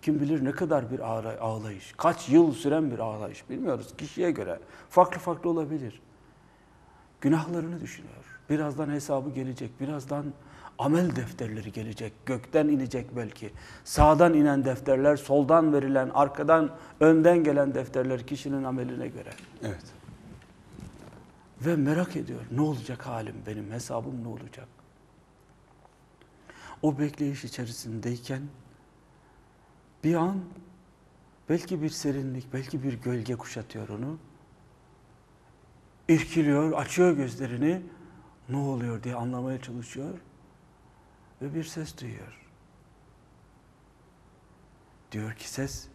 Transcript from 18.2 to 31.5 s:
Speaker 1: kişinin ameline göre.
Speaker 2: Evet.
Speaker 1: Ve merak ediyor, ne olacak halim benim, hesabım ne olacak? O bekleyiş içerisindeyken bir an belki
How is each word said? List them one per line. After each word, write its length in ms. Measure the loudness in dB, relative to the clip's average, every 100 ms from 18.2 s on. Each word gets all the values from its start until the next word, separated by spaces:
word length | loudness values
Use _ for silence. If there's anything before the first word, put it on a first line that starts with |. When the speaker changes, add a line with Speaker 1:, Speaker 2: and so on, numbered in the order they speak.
| -4
Speaker 1:
kişinin 360 | -8 -4 -4
ameline 440 | -2 -4 -4 -6 -8
göre. 220 | -10 -14 -16 -18 -10
Speaker 2:
Evet. 220 | -8 -8 -12 -20 -20 -20 -20 -20 -20 -20 -20 -18 -18 -18 -20 -20 -20 -20 -20 -6
Speaker 1:
Ve 140 | -2 2
merak 400 | 2 2 0 -4
ediyor, 260 | -8 -10 -8
ne 100 | 0
olacak 460 | 0 0 -6 -10 -8
halim 280 | -8 -8 -12 -10
benim, 240 | -10 -8
hesabım 520 | -10 -6 -8 -6 -10
ne 40 | -10
olacak? 400 | -10 -14 -18 -20 -20 -20 _ _ _ _ _ _ _ _ _ -20 _ _ _ -20 _ -20 -20 -20 0
O 180 | 0 2
bekleyiş 440 | -2 0 -4 -4
içerisindeyken 1000 | -8 -8 -8 -8 -8 -6 -4 -6 -6 -8 -8 -16 -20 -20 _ _ _ _ _ -20 _ _ _ _ _ _
bir 120 | 0 2
an 240 | 2 -2 -8 -16 -20 -20 -20 _ _ _ -20 _
belki 320 | -2